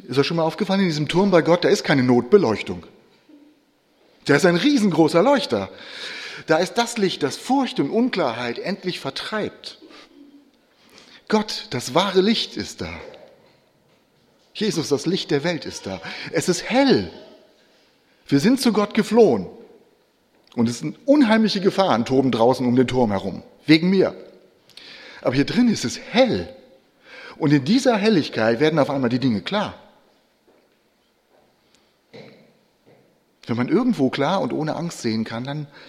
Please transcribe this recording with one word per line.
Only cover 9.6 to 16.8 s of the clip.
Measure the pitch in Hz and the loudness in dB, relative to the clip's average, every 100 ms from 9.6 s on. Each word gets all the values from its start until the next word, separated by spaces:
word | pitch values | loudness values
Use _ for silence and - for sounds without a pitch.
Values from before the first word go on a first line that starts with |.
| - - - - - - 285 - _ _ _ _ _ - - - - | -18 -20 -20 -20 -20 -20 -20 -20 _ _ _ _ _ -20 -20 -20 -2
Gott, | 214 208 - - | -2 -2 -8 -8
das | 127 - | -8 -2
wahre | 135 202 185 | 0 0 2
Licht, | 185 226 - - | 2 0 -2 -8
ist | 101 - | -10 -10
da. | 82 80 - - - _ _ _ _ _ _ _ _ _ _ _ _ | -10 -12 -16 -20 -20 _ _ _ _ _ _ _ _ _ _ _ _
Jesus, | - 214 165 123 | -6 -4 -2 -2
das | 135 - | -2 0
Licht | 190 - | -4 -2
der | 147 | -2
Welt, | 151 165 | -2 -4
ist | - - - | -8 -12 -10
da. | 95 - - - | -10 -12 -14 -8
Es | 165 147 | -4 -2
ist | 175 - | -2 -2
hell. | 226 | 0